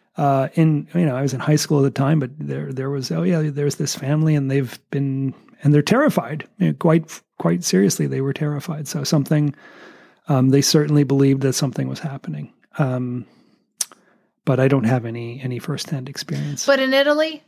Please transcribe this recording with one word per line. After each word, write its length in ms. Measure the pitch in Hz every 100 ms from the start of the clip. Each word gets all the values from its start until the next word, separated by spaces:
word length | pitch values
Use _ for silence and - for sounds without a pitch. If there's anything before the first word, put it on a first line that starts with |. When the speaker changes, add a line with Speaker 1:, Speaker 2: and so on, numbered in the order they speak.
| _ -
Speaker 1:
uh, 320 | 143 135 135 170
in, 320 | 160 147 -
you 120 | 170 156
know, 100 | 127
I 60 |
was 120 | 139
in 60 | 131
high 160 | 147 151
school 240 | - 147
at 140 | 139
the 40 | 123
time, 220 | 135 156
but 120 | 127 151
there, 340 | 143 135 143
there 160 | 131 135
was, 200 | 143 131
"Oh 120 | 165
yeah, 180 | 180 165
there's 320 | 156 139 143 -
this 200 | 147 -
family 400 | 135 151 160 147
and 160 | 135
they've 260 | 139 123 - _
been, 420 | 143 139 135 135 - _ _
and 100 | 147
they're 80 | 147
terrified." 640 | 147 233 294 - 123 151 - -
You 100 | 165
know, 60 |
quite, 480 | 139 170 165 160 - _ -
quite 260 | 170 175
seriously, 420 | - 190 196 - 143
they 120 | 135
were 120 | 139
terrified. 540 | - 147 147 - 156 143
So 160 | 151 135
something, 500 | 156 131 151 147 - - - - - _ _ -
um, 220 | 131 131
they 120 | 139
certainly 420 | - 160 151 147 135
believed 360 | 139 135 135
that 100 | 131
something 340 | - 135 131 131
was 120 | 131
happening. 520 | 147 139 - 147 143 _ _ -
Um, 480 | 135 127 123 123 - _ _ _ _ - - - _ _ _ _ -
but 140 | 127
I 80 | 135
don't 180 | 135 113
have 200 | 127 117
any, 340 | 120 117 127
any 180 | 127 120
firsthand 500 | - 139 - 139 127
experience. 560 | - - 143 147 139 -
Speaker 2:
But 140 | 269
in 140 | 262
Italy, 500 | 269 285 294 320 311